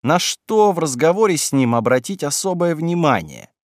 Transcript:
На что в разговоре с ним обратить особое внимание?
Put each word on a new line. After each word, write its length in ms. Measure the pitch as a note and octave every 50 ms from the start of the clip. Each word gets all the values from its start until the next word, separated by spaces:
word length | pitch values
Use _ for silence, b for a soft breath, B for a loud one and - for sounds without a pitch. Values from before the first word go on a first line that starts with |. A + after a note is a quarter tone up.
На 180 | - B2+ D#3+ F3+
что 520 | - - - _ _ - A3 G#3+ G#3+ G#3
в 80 | F#3 E3+
разговоре 560 | D#3+ D3+ B2+ B2 D3+ E3 F3 G3+ A3+ G3+ F3
с 160 | C#3+ - -
ним 240 | - C3+ C3 A#2+ A#2
обратить 480 | A#2 A2 A#2+ B2+ B2+ - - G3 F3+ D3
особое 520 | C#3+ C#3+ - - G3 F3+ E3+ F3 F3 E3
внимание? 760 | D3+ E3 E3+ F3 F3 E3 D3 B2 G2 E2 D2+ C2+ A1 G1+ _ _ _